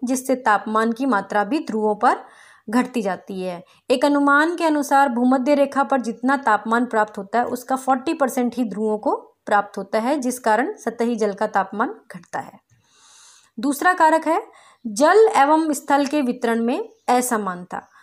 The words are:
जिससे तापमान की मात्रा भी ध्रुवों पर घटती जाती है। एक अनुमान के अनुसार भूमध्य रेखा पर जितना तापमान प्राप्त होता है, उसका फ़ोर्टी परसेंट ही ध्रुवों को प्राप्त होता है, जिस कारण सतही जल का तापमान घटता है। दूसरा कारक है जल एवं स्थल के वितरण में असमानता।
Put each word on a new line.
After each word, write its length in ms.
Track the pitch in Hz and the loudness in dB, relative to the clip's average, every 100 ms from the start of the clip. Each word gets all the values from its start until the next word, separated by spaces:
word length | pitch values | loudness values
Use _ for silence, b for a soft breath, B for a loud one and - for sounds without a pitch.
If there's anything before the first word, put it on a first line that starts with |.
जिससे 300 | 247 262 - | -4 -4 -2
तापमान 580 | 254 226 202 214 214 233 | -2 2 0 0 -2 0
की 140 | 226 269 | -2 -2
मात्रा 380 | 202 196 208 | -2 -2 -2
भी 140 | 202 302 | -2 -4
ध्रुवों 360 | 311 220 214 | -4 -2 -2
पर 220 | 202 247 392 - B B B - | 2 0 0 -6 B B B -4
घटती 320 | 247 247 247 | -2 -2 -4
जाती 400 | 196 180 - 190 | -4 -6 -10 -8
है। 220 | 185 175 - b - | -8 -8 -14 b -2
एक 140 | 254 | 0
अनुमान 520 | 294 285 285 285 330 349 | 2 2 4 4 2 0
के 80 | |
अनुसार 440 | 330 302 269 277 269 | 0 0 2 2 2
भूमध्य 460 | 233 254 269 262 | 2 2 2 2
रेखा 280 | 285 277 277 | 2 2 0
पर 180 | 277 269 | 0 0
जितना 360 | 226 - 254 269 | -2 -4 -2 0
तापमान 500 | 247 208 220 233 247 | 2 0 2 0 0
प्राप्त 320 | 220 214 - | 0 -2 -4
होता 200 | 196 233 | -4 -2
है, 60 | |
उसका 320 | 247 247 - 262 | -2 -4 -4 -4
फ़ोर्टी 380 | 262 262 294 | -2 -2 -2
परसेंट 400 | 320 262 254 240 | -2 0 0 -2
ही 100 | 233 | -2
ध्रुवों 340 | 226 196 220 214 | -6 -4 -4 -2
को 180 | 285 403 - _ - | -2 -4 -8 _ -2
प्राप्त 320 | 202 202 - | -2 -2 -8
होता 220 | 190 220 | -6 -4
है, 180 | 240 311 | -2 -2
जिस 200 | 247 247 | -2 -2
कारण 380 | 220 214 330 427 | 0 0 0 -4
सतही 400 | 233 226 233 220 | -8 -4 -4 -2
जल 160 | 208 | -2
का 140 | 196 214 | -2 -2
तापमान 480 | 202 190 208 277 440 - | -2 -2 -4 -6 -6 -18
घटता 240 | 175 - 185 | -20 -12 -12
है। 220 | - - _ b b b b b b b b - | -12 -18 _ b b b b b b b b -6
दूसरा 320 | 262 277 359 | -4 0 0
कारक 360 | 359 320 320 311 | 4 4 4 2
है 180 | 359 - b b b 233 | -2 -4 b b b -8
जल 420 | 202 302 403 440 - | 2 6 6 6 4
एवं 360 | 277 311 320 | 4 4 2
स्थल 340 | 269 - 285 277 | -2 0 0 2
के 160 | 294 | 0
वितरण 400 | 247 247 233 226 | -2 -2 -2 -2
में 320 | 233 320 453 _ - | -2 -2 -6 _ 0
असमानता। 720 | 247 247 220 196 175 180 - - b | 0 2 -2 -4 -8 -10 -12 -12 b